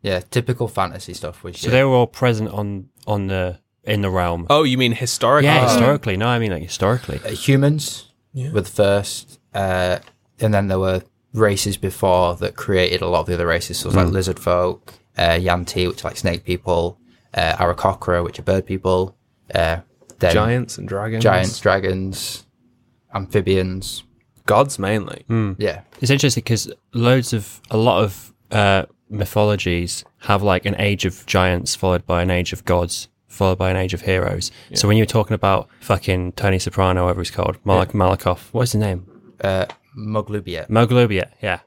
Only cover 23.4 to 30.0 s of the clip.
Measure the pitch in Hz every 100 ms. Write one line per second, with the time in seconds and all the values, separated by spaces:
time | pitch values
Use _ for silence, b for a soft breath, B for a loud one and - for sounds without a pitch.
23.4 | 92 95 92 92 - - - _ _ _
24.4 | - 107 139 - 98 107 98 - - 113
25.4 | 104 95 104 71 - - 120 139 143 123
26.4 | - 113 - - _ 120 120 131 123 113
27.4 | 101 - _ 110 117 92 104 95 - _
28.4 | _ 107 101 95 - _ _ 107 98 107
29.4 | 104 104 - 87 87 -